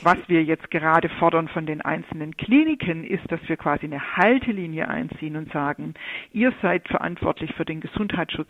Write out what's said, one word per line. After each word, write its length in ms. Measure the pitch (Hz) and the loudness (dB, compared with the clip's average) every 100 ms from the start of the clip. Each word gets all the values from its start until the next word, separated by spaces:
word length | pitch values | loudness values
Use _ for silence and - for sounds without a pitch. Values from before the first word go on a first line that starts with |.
Was 140 | 165 185 175 | 2 2 4
wir 160 | 170 | 2
jetzt 280 | 156 160 - | 4 -2 -2
gerade 360 | 165 160 165 165 | 0 4 4 2
fordern 400 | - 170 165 165 | 2 4 4 0
von 180 | 170 156 | -6 -6
den 140 | 151 | -4
einzelnen 560 | 147 160 - 156 151 - | -4 -4 -6 -10 -10 -8
Kliniken, 720 | - 277 320 277 185 165 - | 4 6 6 0 -2 -4 -4
ist, 260 | 196 - | -6 -4
dass 80 | 165 - | -6 -2
wir 80 | 160 | -2
quasi 300 | 151 147 151 | 0 -2 -4
eine 320 | 139 - - | -8 -4 4
Haltelinie 720 | 208 262 247 202 165 156 - | 6 6 2 -4 -4 -4 -4
einziehen 480 | 160 165 - 156 156 | -4 -6 -6 -8 -6
und 160 | 156 | -6
sagen, 400 | 151 143 147 156 - - - - | -2 -2 -2 -8 -10 -10 -10 -8
ihr 180 | 208 254 247 | 2 2 2
seid 280 | 185 175 - | 0 0 0
verantwortlich 640 | - - 175 170 - 160 - | -2 -2 -2 -2 -2 -6 -6
für 80 | |
den 160 | 165 160 | -6 -6
Gesundheitsschutz 680 | - - 208 175 160 - | -6 -4 -2 -2 -2 -6